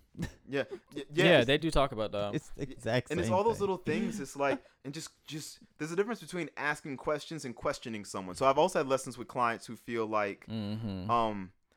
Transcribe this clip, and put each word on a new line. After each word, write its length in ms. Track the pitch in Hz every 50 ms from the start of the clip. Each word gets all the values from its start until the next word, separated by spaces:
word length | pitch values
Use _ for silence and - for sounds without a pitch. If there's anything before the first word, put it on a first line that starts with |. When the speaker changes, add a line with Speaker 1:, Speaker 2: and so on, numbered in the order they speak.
| _ _ _ - - - - - _ -
Speaker 1:
Yeah. 160 | 131 139 127 - 403 - - - 135
Y-, 80 | 147 139 - 147
yeah, 100 | 165 185
Speaker 2:
Yeah, 140 | 190 170 139
Speaker 1:
it's, 80 | 117
Speaker 2:
they 100 | 120 139
do 140 | 151 156 160
talk 220 | - 151 139 139
about 180 | - 107 107 101
that. 220 | 101 101 101 101 101
Speaker 3:
It's 140 | 151 - - -
the 60 | - -
exact 480 | 131 131 - - 117 117 127 - -
Speaker 1:
and 80 | 151 180
it's 80 | 170 156
Speaker 3:
same 80 | 180
Speaker 1:
all 80 | 185 208
those 100 | 233 220 -
Speaker 3:
thing. 20 |
Speaker 1:
little 160 | 202 190 185
things. 420 | 175 - 151 165 214 226 233 220 208
It's 160 | 139 - -
like, 260 | 139 139 139 277 269 - _
Speaker 3:
<laughs> 120 | _ _ -
Speaker 1:
and 80 | 135
just, 180 | 143 160 151 - _ _ _ -
just, 320 | 139 156 - - - - - - _ -
there's 140 | 151 160
a 40 | 170
difference 220 | 175 202 233 233 -
between 300 | 160 143 175 180 165 143 -
asking 400 | - 135 147 151 - - 156 139
questions 480 | 131 - 165 151 143 - - 165 151 -
and 100 | 127 113
questioning 500 | - - 151 139 - - 123 113 107 101
someone. 300 | - - 101 95 90 90
So 100 | - 135
I've 140 | 135 135 147
also 220 | 160 185 - 180
had 80 | 151 131
lessons 280 | 135 131 - 131 117
with 120 | 123 113 -
clients 380 | - 135 120 117 113 - -
who 100 | - 117
feel 300 | 104 - - 117 117 110
like, 400 | 107 107 107 104 101 98 - - -
Speaker 2:
Mm-hmm. 600 | 110 113 104 101 107 110 113 104 98 92 90 110
Speaker 1:
um, 440 | 117 120 113 110 107 101 95 92 - _ _ _ _